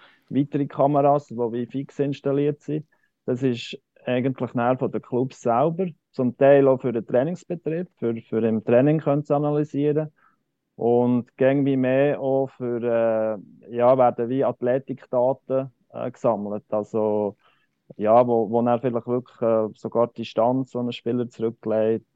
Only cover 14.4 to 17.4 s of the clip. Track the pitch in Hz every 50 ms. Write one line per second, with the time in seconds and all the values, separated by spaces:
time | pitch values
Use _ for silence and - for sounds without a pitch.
14.4 | 131 110 120 - 123 123 123 139 135 - 127 - - _ - 123 123 131 139 -
15.4 | _ - 131 131 135 131 - _ _ _ - 120 123 123 - - - 123 110 101
16.4 | 104 104 104 107 - _ - 107 104 - - 110 107 107 104 104 104 101 98 _